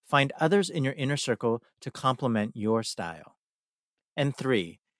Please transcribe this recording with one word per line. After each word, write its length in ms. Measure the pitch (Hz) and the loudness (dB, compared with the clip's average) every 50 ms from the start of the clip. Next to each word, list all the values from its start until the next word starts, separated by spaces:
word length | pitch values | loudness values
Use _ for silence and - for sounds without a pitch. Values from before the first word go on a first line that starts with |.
| _ | _
Find 260 | - - 143 139 139 - - | 0 2 4 4 2 0 0
others 300 | 160 160 190 202 190 180 | 0 2 4 4 2 2
in 160 | - 170 135 | -2 -2 -2
your 80 | 131 139 | -2 -2
inner 220 | 156 135 135 147 | -2 -2 -2 -2
circle 460 | 143 - - 117 - - 117 113 113 - _ _ _ | -2 0 -2 -2 0 0 0 0 -2 -4 _ _ _
to 100 | - 139 | -14 -12
complement 640 | - - - 131 127 - 147 123 113 107 104 113 - | -8 -2 0 0 0 0 0 0 0 0 0 -2 -4
your 260 | - 104 110 110 113 110 | -4 -2 0 0 0 0
style. 540 | - - - 95 85 82 78 76 - _ _ _ _ _ _ _ _ _ _ _ _ _ _ _ _ - | -2 -6 -8 -8 -8 -8 -10 -16 -20 _ _ _ _ _ _ _ _ _ _ _ _ _ _ _ _ -4
And 200 | - 143 143 135 | -2 -2 -2 -2
three, 440 | - 131 131 127 107 87 85 82 - _ _ _ _ | -2 0 2 2 2 2 0 -6 -16 _ _ _ _